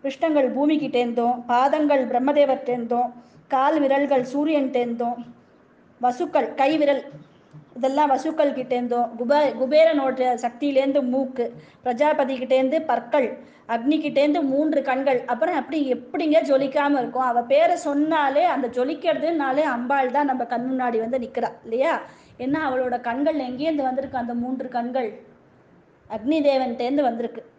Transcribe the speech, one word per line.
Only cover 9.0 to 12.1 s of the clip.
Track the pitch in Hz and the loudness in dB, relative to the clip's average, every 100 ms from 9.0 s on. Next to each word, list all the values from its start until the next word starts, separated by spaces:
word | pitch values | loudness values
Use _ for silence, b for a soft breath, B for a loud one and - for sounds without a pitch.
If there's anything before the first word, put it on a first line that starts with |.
| 233 233 | -2 -4
குப-, | 240 294 285 226 | 0 2 2 0
குபேரனோட | 254 302 320 302 269 262 254 | 2 4 6 4 0 0 0
சக்தியிலேருந்து | 240 240 - 285 269 269 285 | 0 -4 -2 0 2 2 0
மூக்கு, | 247 262 254 - 233 - B B | 0 -2 -2 -4 -6 -8 B B
பிரஜாபதி | 254 240 294 | -6 2 2